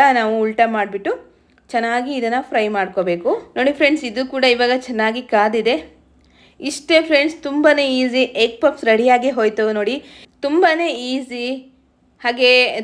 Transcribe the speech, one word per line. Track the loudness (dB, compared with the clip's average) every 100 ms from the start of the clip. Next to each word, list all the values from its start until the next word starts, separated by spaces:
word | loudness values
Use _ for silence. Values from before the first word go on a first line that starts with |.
| 4 4
ನಾವು | 0 0 -2
ಉಲ್ಟಾ | 0 0 0
ಮಾಡಿಬಿಟ್ಟು | -4 -6 -6 -6 -10 _ _ _ -8 -4
ಚೆನ್ನಾಗಿ | -2 -2 -4 -4
ಇದನ್ನ | -2 -4 -2
ಫ್ರೈ | -2 0 -2
ಮಾಡ್ಕೋಬೇಕು. | -2 -2 0 -2 -2 -4 -4 -2
ನೋಡಿ | 0 2
ಫ್ರೆಂಡ್ಸ್, | 0 0 -4
ಇದು | -6 -4
ಕೂಡ | 0 2 2
ಇವಾಗ | 2 0 -4
ಚೆನ್ನಾಗಿ | -2 -2 -2 -2 0
ಕಾದಿದೆ. | 2 0 -2 -2 -6 _ _ _ _ _ _ -12 -10
ಇಷ್ಟೇ | -8 0 0 2
ಫ್ರೆಂಡ್ಸ್, | 2 0 -4 -6
ತುಂಬಾನೇ | 0 2 2 0 0
ಈಸಿ. | 0 0 0 0
ಎಗ್ | -2 0
ಪಫ್ಸ್ | -2 0 0
ರೆಡಿಯಾಗಿ | 2 4 4 2 0
ಹೋಯ್ತು | -2 0 -2 -2
ನೋಡಿ. | -2 -4 -10 -20 -20 _ -2
ತುಂಬಾನೇ | 2 2 2 -2 -4 -4
ಈಸಿ, | -6 -6 -8 -6 -8 -12 _ _ _ _ _
ಹಾಗೆ | -4 2 4 4 2 -2